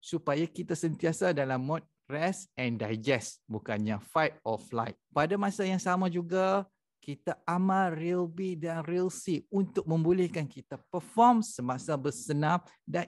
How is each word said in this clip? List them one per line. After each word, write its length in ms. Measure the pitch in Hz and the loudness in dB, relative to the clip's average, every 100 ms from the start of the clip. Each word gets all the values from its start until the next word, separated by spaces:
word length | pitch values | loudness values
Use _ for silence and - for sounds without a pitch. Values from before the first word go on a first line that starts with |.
supaya 420 | - 165 - 143 | -6 -4 0 0
kita 300 | 165 - 170 | 0 -4 -4
sentiasa 580 | 160 - 147 165 160 185 147 | -2 -2 0 0 2 0 2
dalam 240 | 135 127 | 0 -2
mode 220 | 131 160 - _ - | -2 -4 -6 _ -8
rest 400 | 143 175 190 - - | -2 -2 -2 -10 -4
and 240 | 123 113 | -2 -2
digest, 640 | 107 113 113 127 - - - | -2 -2 2 2 0 -12 -8
bukannya 560 | 107 - 104 107 104 - | -8 -4 -2 0 -2 -2
fight 260 | 160 156 156 | 0 0 0
or 160 | 117 107 | -6 -6
flight. 400 | - 120 110 - _ | -4 -4 -4 -6 _
Pada 240 | 143 156 202 | 0 2 2
masa 320 | 202 196 190 | 0 0 0
yang 80 | 185 | 0
sama 320 | 180 180 185 | 0 0 0
juga, 560 | 175 170 185 190 196 196 _ _ _ | -2 -2 0 2 2 -2 _ _ _
kita 400 | - 139 - - - | -12 -10 -6 -6 -2
amal 480 | 175 190 190 185 | 0 2 4 2
Real 320 | 156 170 180 175 | 0 -2 0 -2
B 320 | 165 190 170 | -2 -6 -4
dan 240 | 165 165 | -4 -4
Real 300 | 156 180 185 | -2 0 0
C 320 | - - 151 - | -2 -4 -4 -2
untuk 320 | 196 190 196 160 | -2 0 -2 0
membolehkan 640 | 165 160 185 175 156 143 | 2 4 4 2 0 -6
kita 320 | - - - _ | -8 -14 -16 _
perform 560 | 180 - 226 240 233 214 | -8 -4 6 8 8 2
semasa 480 | - 127 127 - | -4 -4 -4 -2
bersenam 640 | 147 139 - - 147 151 175 - - - | -2 -2 -4 -2 0 2 2 -2 -20 -6
dan 160 | 170 | -4